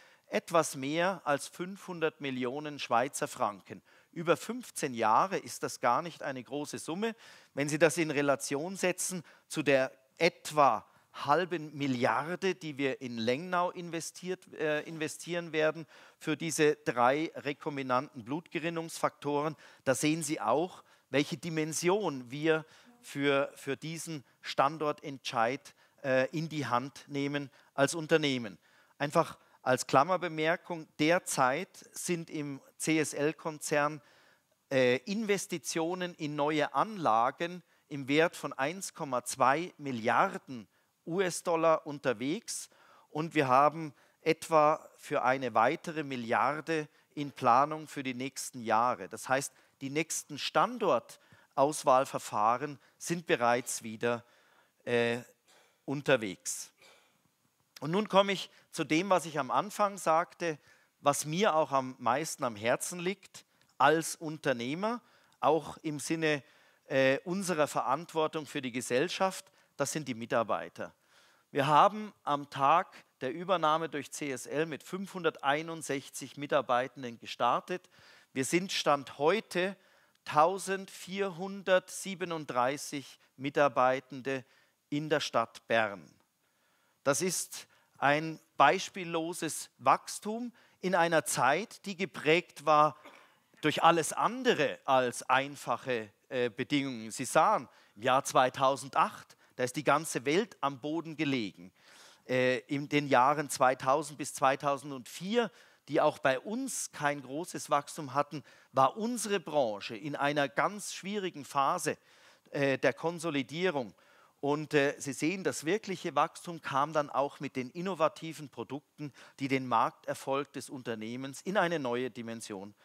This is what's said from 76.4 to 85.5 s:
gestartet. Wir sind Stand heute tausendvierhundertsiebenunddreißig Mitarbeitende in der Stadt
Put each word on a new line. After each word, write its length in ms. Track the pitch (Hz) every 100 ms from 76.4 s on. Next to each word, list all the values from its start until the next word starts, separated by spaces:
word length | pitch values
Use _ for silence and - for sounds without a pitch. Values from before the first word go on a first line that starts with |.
| 143 147 123 123 131 139 120 117
gestartet. 680 | 107 - 120 156 - 180 - _ - - _
Wir 120 | 131 131
sind 260 | 175 190
Stand 480 | - 160 143 127 -
heute 580 | 151 214 - 180 190 190 _ _ _ _ -
tausendvierhundertsiebenunddreißig 3000 | 151 165 196 185 190 190 - 175 196 196 160 190 196 190 185 - - 190 175 175 165 147 123 127 143 - 147 - - _ -
Mitarbeitende 1080 | 139 151 143 123 127 131 - 135 127 135 - _ _ _ _
in 200 | 147 156
der 100 | 147
Stadt 480 | - 123 113